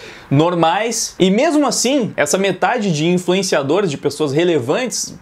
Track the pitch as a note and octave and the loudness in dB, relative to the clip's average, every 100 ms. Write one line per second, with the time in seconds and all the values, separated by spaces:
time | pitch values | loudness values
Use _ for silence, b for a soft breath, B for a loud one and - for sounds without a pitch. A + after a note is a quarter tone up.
0 | B B B C#3 E3 F3 E3 F#3 A3+ G#3+ | B B B 2 2 2 2 2 -2 -4
1 | - - F#3 G#3 D#4 D4+ C4+ F#3+ A#3+ C#4+ | -6 0 2 4 2 2 0 0 0 0
2 | F#3 - C#3+ F#3+ G3 - F#3 B3 G3+ D3 | -2 -2 0 0 0 0 -2 0 -2 0
3 | E3 F3+ F3+ F#3 F#3 E3+ C#3 F3 G3 C3+ | 0 0 0 -2 0 -2 0 0 0 -2
4 | C#3+ - D3+ C#3 F3+ D#3 A#2+ F#3+ B3 - | -4 -2 -2 0 2 0 0 -2 -4 -6
5 | - - | -10 -8